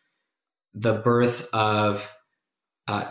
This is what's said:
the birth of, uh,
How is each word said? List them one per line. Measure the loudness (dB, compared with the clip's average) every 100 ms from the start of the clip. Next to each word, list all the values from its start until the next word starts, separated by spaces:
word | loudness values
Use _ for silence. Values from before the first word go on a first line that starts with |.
| _ _ _ _ _ _ _
the | -4 -2
birth | 0 2 2 2 0 -4
of, | 0 2 2 2 0 -6 -14 _ _ _ _ _ _ -6
uh, | -6 -2